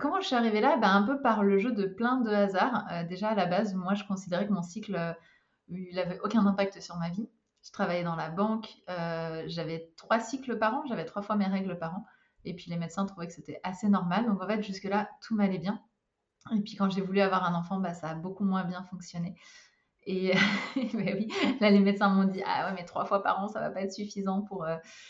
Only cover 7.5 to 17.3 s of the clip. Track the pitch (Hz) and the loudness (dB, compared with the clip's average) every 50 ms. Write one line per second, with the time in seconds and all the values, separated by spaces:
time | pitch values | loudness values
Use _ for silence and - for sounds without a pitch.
7.5 | _ _ - - - - 196 175 175 175 170 170 165 156 156 156 170 185 202 220 | _ _ -20 -12 -6 -4 -2 -2 0 -2 -2 -2 -4 -4 -6 -4 -2 0 0 0
8.5 | 220 220 214 - - - _ - 180 175 170 170 165 165 165 165 160 160 160 165 | 0 -2 -4 -8 -16 -16 _ -8 -6 -4 -4 -4 -4 -4 -4 -6 -6 -6 -8 -6
9.5 | 165 170 160 156 165 165 165 - _ - - - 220 226 - - - 262 - 254 | -6 -6 -6 -4 -6 -8 -8 -12 _ -10 -2 0 0 0 0 -2 -8 -8 -6 -6
10.5 | 226 208 220 214 247 285 311 262 226 170 156 - - 202 202 - 214 208 196 190 | -2 0 0 0 0 -2 -4 -4 -4 -6 -6 -6 -6 -6 -4 -2 0 0 2 2
11.5 | 196 190 190 190 175 175 170 165 175 196 226 - _ _ _ _ _ _ - - | 0 0 -2 -2 -4 -6 -6 -6 -6 -8 -10 -12 _ _ _ _ _ _ -12 -12
12.5 | 170 175 - 170 170 170 170 160 - - 196 196 - - - 269 - - - - | -12 -10 -8 -6 -6 -4 -4 -4 -4 -4 -4 -4 -6 -8 -12 -12 -12 -14 -14 -14
13.5 | - - - 185 190 - - 208 202 185 175 170 175 208 247 233 196 185 185 185 | -12 -8 -8 -8 -6 0 2 4 4 4 4 2 2 2 2 2 2 0 0 -2
14.5 | 214 208 202 196 190 - - 196 196 208 208 - - - - - 220 208 202 190 | -2 -2 -2 -4 -6 -8 -4 -2 0 0 -2 -2 -6 -14 -6 -2 0 2 2 2
15.5 | 190 175 151 190 226 - - _ _ _ _ _ _ _ _ _ _ _ - - | 2 0 -2 -4 -4 -6 -8 _ _ _ _ _ _ _ _ _ _ _ -6 -2
16.5 | 233 202 208 - - - 196 190 185 196 185 180 190 202 196 196 | -2 -2 -2 -2 -2 0 0 2 2 0 -2 0 2 4 4 4